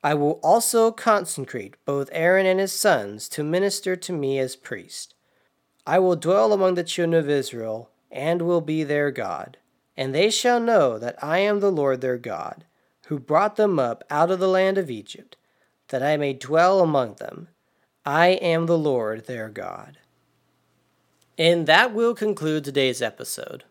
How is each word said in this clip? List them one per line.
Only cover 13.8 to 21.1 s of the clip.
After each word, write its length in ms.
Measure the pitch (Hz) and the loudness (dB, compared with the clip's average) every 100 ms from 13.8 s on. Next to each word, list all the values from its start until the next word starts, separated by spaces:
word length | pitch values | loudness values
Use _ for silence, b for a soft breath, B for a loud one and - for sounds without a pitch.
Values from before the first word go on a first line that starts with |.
| 123 117 - | 0 -4 -6
out 220 | 147 170 | 0 2
of 80 | 185 | 2
the 100 | 190 | 2
land 300 | 185 190 196 | 2 2 0
of 120 | 165 | -4
Egypt, 460 | 113 101 - - _ _ _ _ _ _ | -8 -12 -20 -20 _ _ _ _ _ _
that 140 | 131 | -4
I 140 | 139 151 | 0 0
may 160 | 143 | -2
dwell 480 | 131 131 160 175 196 | -4 0 4 4 6
among 340 | 170 143 120 | 4 2 0
them. 340 | 101 - - 170 _ _ _ _ _ - | -6 -14 -14 -20 _ _ _ _ _ -2
I 220 | 147 175 | 4 4
am 360 | 185 180 165 | 4 2 0
the 140 | 165 170 | 2 0
Lord 480 | 151 127 110 110 - | 2 0 -2 -6 -10
their 240 | 110 110 | -10 -10
God. 480 | 104 92 90 - 143 _ _ _ _ _ _ _ _ _ _ _ | -10 -12 -12 -18 -20 _ _ _ _ _ _ _ _ _ _ _